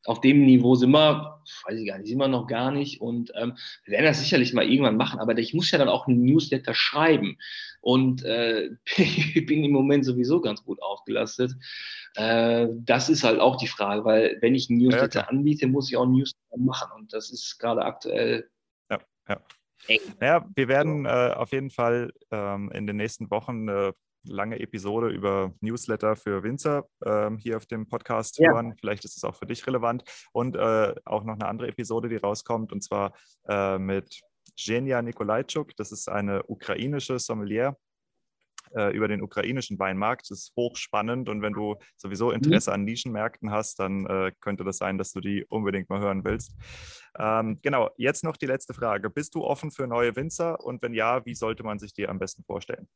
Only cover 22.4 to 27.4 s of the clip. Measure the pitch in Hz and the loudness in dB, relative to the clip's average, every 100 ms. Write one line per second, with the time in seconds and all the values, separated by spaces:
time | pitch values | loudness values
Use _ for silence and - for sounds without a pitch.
22.4 | 101 101 101 - 104 104 107 - 107 104 | -4 -6 -6 -8 -6 -4 -6 -6 -4 -4
23.4 | - 117 110 101 98 95 _ _ - 101 | -4 -8 -4 -2 -2 -4 _ _ -14 -8
24.4 | 104 120 107 110 98 110 117 101 98 98 | -6 -6 -8 -8 -4 -2 -2 -2 -2 0
25.4 | 95 - 107 117 - 110 107 107 - 98 | -2 -4 -6 -6 -4 -2 -2 -2 -2 -4
26.4 | 101 135 156 143 - _ - 107 104 110 | -4 -4 -2 -4 -6 _ -2 0 -2 -4